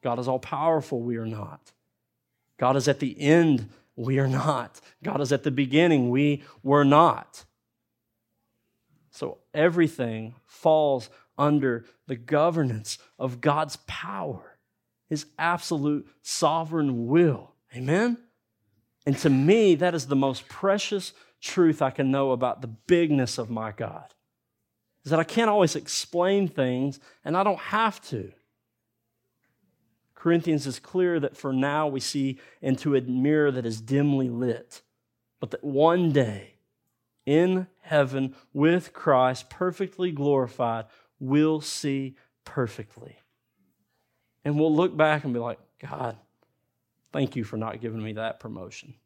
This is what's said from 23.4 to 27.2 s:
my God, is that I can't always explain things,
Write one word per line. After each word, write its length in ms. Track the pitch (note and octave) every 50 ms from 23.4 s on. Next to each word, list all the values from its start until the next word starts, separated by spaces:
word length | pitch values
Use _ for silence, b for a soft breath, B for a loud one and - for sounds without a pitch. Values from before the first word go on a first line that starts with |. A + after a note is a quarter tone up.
| A#2 G#2+
my 200 | A#2 A2+ A2 A2
God, 420 | G2+ - A2+ G#2 - - - - _ _ _ _ _ _ _ _ _ _ _ _ _ _ _ _ _ _ _
is 80 | C3+ D3+
that 80 | D#3
I 40 | E3
can't 240 | D#3+ - A3+ A#3 A3
always 280 | G#3 G#3 F#3 D#3 -
explain 720 | D3+ - - - - - - - F3 F3 F#3 G3 G3+ G3 E3+
things, 500 | - - C3+ B2+ B2 B2+ C3 C#3+ C3+ - b b b b